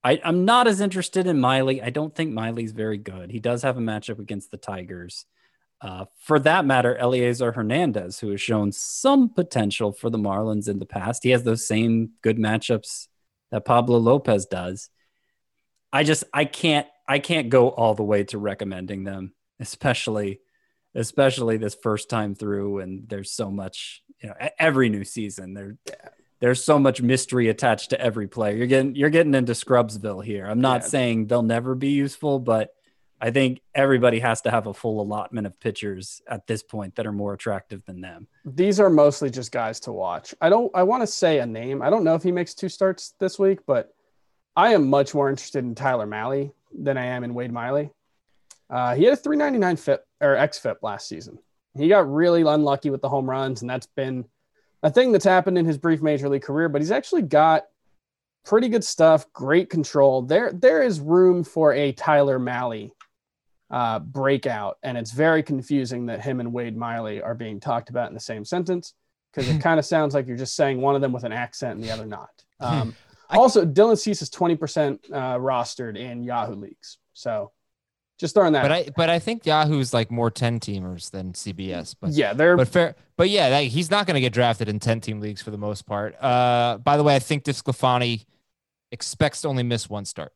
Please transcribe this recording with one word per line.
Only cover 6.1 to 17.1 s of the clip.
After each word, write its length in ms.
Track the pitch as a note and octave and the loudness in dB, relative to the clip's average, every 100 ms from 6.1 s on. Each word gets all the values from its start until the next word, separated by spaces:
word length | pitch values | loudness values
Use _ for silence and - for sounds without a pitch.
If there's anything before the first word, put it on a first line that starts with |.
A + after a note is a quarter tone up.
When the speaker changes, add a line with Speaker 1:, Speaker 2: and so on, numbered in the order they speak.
| _ | _
Speaker 1:
for 200 | - D3+ | 0 2
that 240 | C#3+ F3+ | 4 4
matter, 320 | C#3+ C3 A#2+ A#2+ | 4 2 2 0
Eliezer 560 | B2 B2+ B2 A#2+ A#2+ | 0 2 0 0 -2
Hernandez, 680 | A#2 A2 C#3 E3 G#2+ F2+ - | -2 -2 0 0 -2 -6 -8
who 100 | G#2+ | -6
has 100 | G2+ | -6
shown 300 | - A2 G2+ | -2 0 0
some 560 | - - - C4+ C#4 A#3+ | -4 -10 -2 2 4 2
potential 640 | - E3+ - G2+ - G#2 | 0 -2 -2 -2 -2 -4
for 160 | G2 A#2+ | -4 -4
the 100 | A2+ | -2
Marlins 500 | G2+ G2 A2 G#2+ G#2 | -2 -2 -2 -4 -4
in 100 | G2 | -6
the 80 | F#2+ | -8
past, 360 | G2 G2 A#2 | -8 -6 -2
he 60 | B2+ | 2
has 120 | B2 | 2
those 240 | A#2+ A2+ - | 2 -2 -2
same 440 | A2 A#2 A2+ A2+ _ | 0 2 0 -2 _
good 160 | A2+ A2+ | -2 0
matchups 680 | G#2+ A2 - A#2 - - - _ _ _ _ | 0 0 0 -4 -4 -16 -16 _ _ _ _
that 140 | A2+ | -6
Pablo 340 | - A#2+ A#2+ A#2+ | 2 4 6 4
Lopez 480 | A#2 C#3 C3+ G#2 F2+ | 6 4 4 0 0
does. 440 | F2+ F2+ F#2+ - _ _ _ _ _ _ _ _ _ _ | -8 -8 -10 -14 _ _ _ _ _ _ _ _ _ _
I 100 | C3+ | 0
just, 200 | D3+ D#3 - | 2 0 0
I 120 | C#3+ | -2
can't, 420 | D3+ - E3 D3+ - _ | -2 0 2 2 -2 _
I 100 | - | -2